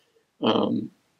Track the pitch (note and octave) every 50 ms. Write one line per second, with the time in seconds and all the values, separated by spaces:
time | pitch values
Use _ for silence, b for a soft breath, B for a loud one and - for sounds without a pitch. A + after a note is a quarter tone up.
0 | b b b b b _ _ _ D3 - - - - - - - - - - _
1 | _ _ _